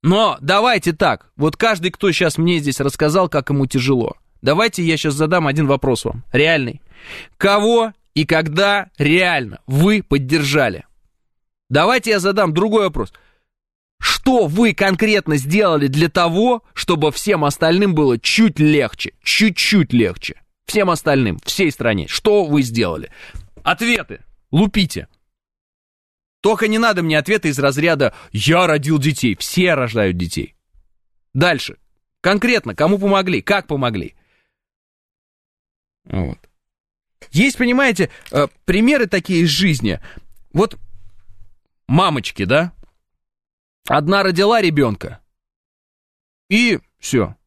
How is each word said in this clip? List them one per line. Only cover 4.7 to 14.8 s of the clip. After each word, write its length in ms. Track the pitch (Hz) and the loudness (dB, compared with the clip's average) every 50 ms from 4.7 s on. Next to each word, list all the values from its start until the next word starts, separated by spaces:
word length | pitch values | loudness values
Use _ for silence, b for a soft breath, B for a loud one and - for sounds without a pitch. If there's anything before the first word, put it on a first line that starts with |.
| - - 170 | -2 -2 -2
я 120 | 160 160 | 0 -2
щас 180 | 147 - 156 135 | 0 -2 -4 -2
задам 320 | 143 156 151 180 180 160 | 0 0 0 0 0 0
один 200 | 143 135 156 151 | 0 0 0 2
вопрос 380 | 135 139 139 - 139 120 - - | 2 0 0 2 -2 -2 -2 -2
вам. 200 | 113 117 117 - - | -6 -8 -8 -10 -2
Реальный. 480 | - 127 147 160 165 151 131 117 117 139 - B B B B B B B B B B | 0 2 2 2 2 0 -2 -4 -8 -12 -20 B B B B B B B B B B
Кого 560 | _ - 196 202 208 208 226 233 233 226 220 - _ _ _ _ | _ 0 2 2 2 2 2 2 2 0 -2 -6 _ _ _ _
и 100 | 151 156 | -4 0
когда 640 | - 160 160 160 160 147 175 196 202 202 202 185 - _ - | 2 0 0 0 0 0 0 0 2 0 -2 -4 -8 _ -2
реально 640 | 143 - 156 180 185 180 170 143 123 104 98 - _ | 0 2 2 2 2 2 0 -2 -4 -6 -12 -16 _
вы 360 | - 135 143 165 202 214 208 | -4 0 2 4 4 2 2
поддержали? 840 | - _ 139 143 135 127 151 165 143 139 139 147 135 113 92 76 - _ _ _ _ _ _ _ _ _ _ _ _ _ _ _ _ _ | 0 _ -2 -2 0 0 -2 0 0 0 0 0 0 0 -2 -6 -14 _ _ _ _ _ _ _ _ _ _ _ _ _ _ _ _ _
Давайте 420 | 127 143 165 208 254 254 - 226 | 0 2 2 2 0 0 0 0
я 100 | 214 196 | 0 0
задам 340 | 170 196 190 214 202 165 156 | 2 0 2 2 0 0 2
другой 300 | 170 196 220 208 220 202 | 0 0 2 2 0 0
вопрос. 280 | 185 147 147 104 - b b b b b b b b _ _ _ _ _ _ _ _ _ _ | 0 -2 -4 -8 -8 b b b b b b b b _ _ _ _ _ _ _ _ _ _
Что 480 | - - - - - 262 262 240 202 | -4 -4 -2 0 0 2 2 2 2
вы 280 | 151 151 196 233 220 190 | 0 2 2 2 2 2
конкретно 600 | - | 2